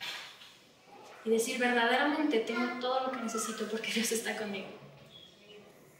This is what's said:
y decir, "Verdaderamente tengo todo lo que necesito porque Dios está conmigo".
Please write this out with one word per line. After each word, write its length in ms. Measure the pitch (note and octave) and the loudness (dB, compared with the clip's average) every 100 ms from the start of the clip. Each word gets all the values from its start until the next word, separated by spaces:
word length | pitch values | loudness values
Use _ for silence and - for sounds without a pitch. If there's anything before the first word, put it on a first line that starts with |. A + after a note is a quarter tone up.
| - - - - - - - - - - - - | -10 -8 -12 -16 -20 -20 -20 -20 -20 -20 -18 -6
y 60 | A3 | 2
decir, 280 | A3+ B3 B3 | 4 4 2
"Verdaderamente 840 | B3 A#3+ A#3 C4 C#4+ D#4 D4+ A3+ | 2 4 4 4 4 4 4 2
tengo 400 | A3+ A#3+ B3 B3 | 2 0 0 0
todo 260 | B3 C4 C4 | 0 2 0
lo 60 | |
que 60 | B3 | -2
necesito 500 | A3+ A3 A3 A3 G#3 | -2 -2 -4 -4 -4
porque 240 | A3 - | -2 -2
Dios 180 | A#3 A3 | 0 0
está 260 | A3+ A3 G#3+ | 0 -2 -4
conmigo". 300 | G#3 G3 F#3+ - - - - - - - G#3 - - - - | -4 -6 -8 -14 -18 -20 -20 -20 -20 -20 -20 -20 -20 -20 -20